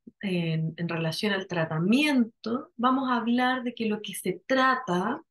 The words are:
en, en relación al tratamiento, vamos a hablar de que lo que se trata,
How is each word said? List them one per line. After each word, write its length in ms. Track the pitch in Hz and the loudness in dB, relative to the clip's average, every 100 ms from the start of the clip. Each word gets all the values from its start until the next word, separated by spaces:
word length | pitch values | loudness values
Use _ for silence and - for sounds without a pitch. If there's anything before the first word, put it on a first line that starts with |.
| - - | -20 -8
en, 520 | 196 175 165 160 160 160 | -2 -2 0 -2 -2 -4
en 120 | 170 | -4
relación 440 | 165 160 160 208 | -2 -2 -2 0
al 140 | 190 190 | 0 -2
tratamiento, 1200 | 170 160 160 185 254 302 262 226 _ 220 240 - - | -2 0 0 2 4 4 2 0 _ -6 -6 -6 -2
vamos 340 | 247 262 254 | 0 2 0
a 80 | 240 | 0
hablar 460 | 226 247 254 254 | 2 2 2 0
de 100 | 240 | -4
que 140 | 240 220 | -4 -4
lo 140 | 208 | -4
que 120 | 190 | -6
se 300 | - 180 180 - | -6 -4 -6 -2
trata, 760 | 262 262 247 185 180 208 320 - | 2 4 2 0 0 0 -4 -8